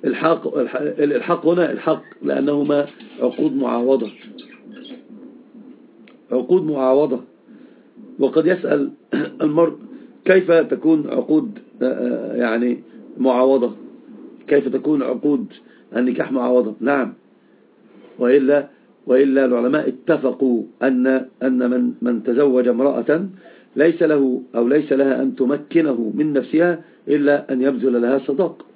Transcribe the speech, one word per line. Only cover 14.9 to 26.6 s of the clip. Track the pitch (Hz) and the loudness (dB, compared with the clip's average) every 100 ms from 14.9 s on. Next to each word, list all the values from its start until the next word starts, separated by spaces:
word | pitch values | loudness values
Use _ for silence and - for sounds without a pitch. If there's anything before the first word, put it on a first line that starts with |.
| 147 | -2
عقود | 123 123 147 143 101 - _ - _ 113 | -2 -2 0 -2 -4 -12 _ -20 _ -2
النكاح | 127 139 - | -2 -2 -4
معاوضة؟" | 131 123 127 110 104 | -2 2 2 2 -2
نعم، | 113 143 107 - _ _ _ _ _ _ _ - - - | -2 0 -2 -8 _ _ _ _ _ _ _ -20 -20 -2
وإلا، | 123 139 135 143 139 _ _ _ - | 4 4 4 0 0 _ _ _ 0
وإلا | 127 139 135 | 2 4 2
العلماء | 131 123 123 151 147 | 2 0 0 0 -2
اتفقوا | 123 - 151 127 123 131 117 107 - | -6 -2 0 0 0 0 0 -4 -4
أن، | 127 127 127 131 127 _ | 0 2 2 0 -2 _
أن | 131 127 123 | -2 0 0
من، | 127 123 - | 0 -2 -2
من | 123 120 | -4 -2
تزوج | 117 120 147 127 123 | -2 2 2 2 2
امرأة | 117 139 127 120 156 196 - - - _ - | 2 0 0 0 -2 -2 -10 -20 -20 _ 0
ليس | 160 165 | 2 2
له | 160 151 135 127 - | 2 2 2 -2 -4
أو | 113 120 | -2 2
ليس | 147 147 | 2 2
لها | 135 139 127 | 0 2 0
أن | 135 - | -2 0
تمكنه | 123 143 - 165 156 120 110 | -2 -2 0 0 2 0 -2
من | 117 156 | -2 0
نفسها | 143 123 156 | -2 0 0